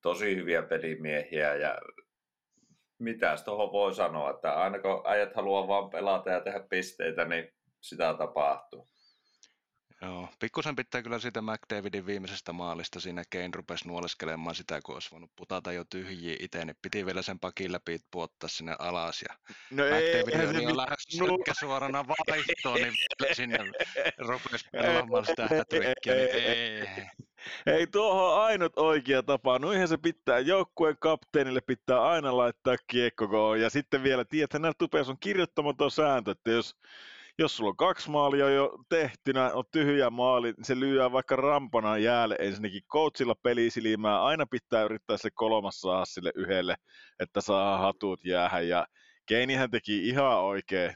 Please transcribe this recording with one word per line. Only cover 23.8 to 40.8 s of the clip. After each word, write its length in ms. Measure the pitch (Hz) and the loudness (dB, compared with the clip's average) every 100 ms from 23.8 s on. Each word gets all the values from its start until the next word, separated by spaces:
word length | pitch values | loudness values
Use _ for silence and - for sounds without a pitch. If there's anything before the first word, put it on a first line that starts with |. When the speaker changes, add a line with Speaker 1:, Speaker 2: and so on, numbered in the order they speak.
| 151 - 151 - | -6 -2 -4 -4
Speaker 2:
rupesi 480 | 117 127 - 120 - | -6 -6 -4 -8 -6
pelaamaan 540 | - 175 170 117 123 107 | -2 2 2 2 -2 0
sitä 220 | 165 110 | -2 0
Speaker 3:
Ei, 60 | 156 | 0
Speaker 2:
hat-trickia, 560 | - - 117 131 113 | 0 0 0 -2 0
niin 160 | 131 127 | 2 2
Speaker 3:
ei, 120 | 117 | 2
ei, 380 | 120 117 117 107 | 0 0 -2 -6
Speaker 2:
ei. 280 | 104 98 98 - - _ - - - | -8 -10 -14 -18 -20 _ -16 -6 0
Speaker 3:
ei, 220 | 151 165 | 2 2
tuohon 540 | 208 214 190 185 170 | 2 2 4 4 4
ainut 320 | 220 214 170 - | 4 2 0 2
oikea 440 | 156 156 127 135 | 4 4 4 2
tapa. 360 | 123 139 135 127 | 2 0 4 2
Noihän 280 | 147 196 180 | 2 2 2
se 100 | 160 | 2
pitää, 420 | 165 170 - 123 | 0 -2 2 2
joukkueen 580 | 135 190 180 - 160 151 | 4 2 0 2 0 2
kapteenille 600 | 160 160 _ 151 131 127 | 2 0 _ 2 2 0
pitää 400 | - 127 - 127 | -2 -6 2 4
aina 360 | 123 165 143 123 | 4 2 2 4
laittaa 380 | 120 117 - 123 - | 2 2 0 0 0
kiekko 400 | 123 120 - 110 | 2 2 0 0
goal. 280 | 107 107 110 | 4 4 4
Ja 140 | 117 | 2
sitten 340 | 139 143 139 | 0 0 0
vielä, 220 | 135 131 120 | 2 0 0
tiedätkö, 340 | 156 147 147 | -2 0 0
näillä 160 | 165 151 | -2 0
tupeissa 340 | 165 156 131 | 0 0 0
on 80 | 131 | -4
kirjoittamaton 720 | 190 190 175 - 147 135 143 | -2 0 0 0 -2 2 0
sääntö, 400 | - 151 135 104 | 2 2 2 0
että 200 | 95 - | -4 0
jos, 240 | 117 107 - - - - - - - | 0 0 -10 -20 -20 -20 -20 -20 -2
jos 180 | 156 - | -2 0
sulla 120 | 107 | -2
on 80 | 92 | 2
kaksi 320 | 170 185 - | 2 2 -2
maalia 400 | 147 143 143 139 | 2 4 4 4
jo 280 | 139 139 - 127 | 4 2 -2 -2
tehtynä, 600 | 165 147 - - 131 127 | 0 0 -4 -2 2 2
on 100 | 113 123 | 0 -2
tyhjä 380 | 160 143 143 127 | 0 2 4 2
maali, 420 | 117 123 127 120 | 4 4 4 2
niin 140 | 110 - | -4 -2
se 140 | |
lyödään 320 | 127 | 0